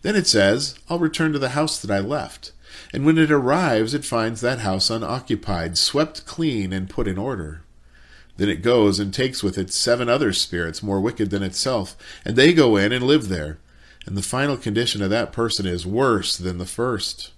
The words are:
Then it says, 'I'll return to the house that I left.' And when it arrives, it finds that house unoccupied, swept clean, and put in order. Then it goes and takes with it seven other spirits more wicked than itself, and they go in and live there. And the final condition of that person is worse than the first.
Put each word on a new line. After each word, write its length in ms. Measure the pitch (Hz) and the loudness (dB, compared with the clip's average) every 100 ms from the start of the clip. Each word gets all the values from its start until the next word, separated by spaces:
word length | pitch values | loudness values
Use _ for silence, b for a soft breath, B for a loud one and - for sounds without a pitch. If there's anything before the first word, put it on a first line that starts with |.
Then 140 | 175 208 | 2 2
it 120 | 170 | 4
says, 480 | 110 98 117 143 - - | 4 4 4 -2 -10 -6
'I'll 100 | 170 | -2
return 340 | 160 - 160 | 0 0 0
to 60 | 147 | 0
the 100 | 131 | -2
house 280 | 139 156 - | 0 -2 -2
that 120 | 107 | -2
I 80 | 98 | -2
left.' 540 | 98 143 - - - - B B B | -2 -4 -6 -12 -20 -20 B B B
And 120 | - 143 | 0 4
when 120 | 160 | 6
it 140 | 156 | 4
arrives, 640 | 147 127 156 175 110 110 | 4 4 2 2 2 0
it 120 | 147 139 | -2 -2
finds 360 | 117 110 113 | -2 -2 -2
that 180 | 120 127 | -2 -2
house 300 | 107 95 - | -2 0 0
unoccupied, 880 | 113 80 123 - 110 - 90 85 85 | -2 -4 -6 -2 -4 -2 -4 -2 -2
swept 480 | - 139 151 - - | 0 2 0 -2 -14
clean, 460 | - 160 120 92 | -4 -2 0 -2
and 180 | 95 92 | -4 -4
put 180 | - 107 | -4 -2
in 100 | 92 | -2
order. 440 | 120 113 78 78 - - b b b b b - | -4 -6 -8 -12 -18 -20 b b b b b -4
Then 120 | 101 | -2
it 120 | 82 | 0
goes 380 | 98 120 104 95 | 2 4 4 2
and 140 | 101 | -2
takes 300 | 95 131 131 | -2 -4 -2
with 140 | 101 95 | -4 -2
it 160 | 92 | -4
seven 340 | - - 120 120 | -2 0 0 2
other 240 | 127 127 | 2 2
spirits 500 | 92 - 87 82 - | 0 -2 -4 -4 -6
more 200 | 104 98 | -2 0
wicked 280 | 104 113 101 | 0 -2 -2
than 140 | 98 | -2
itself, 540 | 95 - 131 123 92 - B B | -4 -4 -2 -2 -4 -12 B B
and 120 | - 117 | -2 6
they 180 | 147 | 6
go 240 | 165 131 104 | 8 6 6
in 140 | 101 | 4
and 120 | 123 127 | 2 2
live 220 | 151 101 | 2 2
there. 300 | 90 76 78 _ B B B - | -4 -6 -10 _ B B B -8
And 100 | 98 | -6
the 60 | |
final 360 | 98 127 143 131 | -4 -2 -2 -2
condition 440 | 113 104 120 104 | -2 0 0 -2
of 80 | 98 | 0
that 240 | 110 113 | 0 -2
person 320 | - 117 - 95 | -2 -2 -2 -4
is 200 | 87 87 | -4 -2
worse 520 | 107 135 104 - - | 0 2 2 0 -4
than 200 | 90 90 | -4 -6
the 80 | 87 | -8
first. 680 | - 123 110 - - - | -4 -4 -2 -6 -8 -16